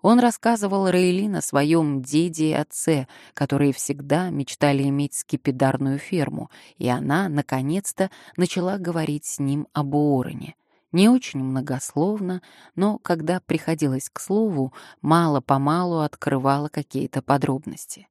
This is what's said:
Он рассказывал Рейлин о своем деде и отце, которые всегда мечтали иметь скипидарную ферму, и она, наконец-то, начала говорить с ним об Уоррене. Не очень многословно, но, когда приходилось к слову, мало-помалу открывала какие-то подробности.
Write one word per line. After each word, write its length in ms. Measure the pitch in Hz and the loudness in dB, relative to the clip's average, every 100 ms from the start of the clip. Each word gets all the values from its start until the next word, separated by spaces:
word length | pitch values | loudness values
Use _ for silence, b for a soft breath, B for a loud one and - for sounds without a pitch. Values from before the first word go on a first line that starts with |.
Он 180 | 190 240 | 6 6
рассказывал 680 | 240 - 226 226 202 196 190 | 4 2 0 0 0 0 2
Рейлин 480 | 180 180 180 208 180 | 4 4 2 0 -2
о 60 | |
своем 600 | - 143 147 165 151 139 | 0 0 4 4 2 -2
деде 480 | 127 147 170 160 156 | 0 0 0 0 0
и 20 | |
отце, 560 | 156 151 - - 151 135 B B | 0 -2 -4 0 0 -2 B B
которые 380 | - 139 143 143 | -6 -2 2 2
всегда 580 | 131 - 143 143 147 185 | 0 -6 -6 0 0 0
мечтали 540 | 151 139 - 147 139 | -4 -6 0 2 2
иметь 300 | 139 139 143 | 2 0 -2
скипидарную 840 | - - - - 127 135 139 135 139 | -6 -6 -4 -4 0 0 2 -2 -4
ферму, 520 | - 180 139 - - B B B | -4 -4 -2 -6 -12 B B B
и 120 | 123 | -2
она, 400 | 123 143 151 196 | -2 0 0 0
наконец-то, 800 | 147 - 135 135 185 - - 190 B B - | -2 -2 -4 -2 -4 -6 -4 -4 B B -2
начала 420 | 180 - 180 196 | -2 0 -2 -4
говорить 460 | 175 165 156 147 | -4 -2 -2 -4
с 160 | - - | -6 -4
ним 260 | 139 143 - | -2 -2 -4
об 220 | - 139 | -4 0
Уоррене. 600 | 147 147 135 - - - - _ _ _ | 2 4 2 0 -8 -14 -16 _ _ _
Не 160 | 165 208 | 4 6
очень 320 | 254 - 139 | 6 2 -6
многословно, 1000 | 131 131 127 131 - - 175 214 180 185 B B B | -2 -4 -2 -6 -4 -2 -2 -2 -6 -6 B B B
но, 240 | - 202 208 | -2 0 0
когда 420 | - 170 160 185 | -2 -2 0 -4
приходилось 680 | - 160 - 160 147 131 - | -2 -2 0 0 0 -2 -6
к 120 | - | -14
слову, 520 | - 202 220 156 131 B B B | -2 0 0 0 -4 B B B
мало-помалу 960 | 143 165 165 143 - 139 139 165 180 165 | 2 4 4 2 2 2 2 0 0 0
открывала 680 | 151 - - 135 135 139 147 | -2 -4 -2 0 2 0 -2
какие-то 520 | - 143 135 131 - | -6 -6 -6 -4 -4
подробности. 880 | - 139 135 135 - - - - - | 0 0 2 -2 -6 -14 -16 -18 -20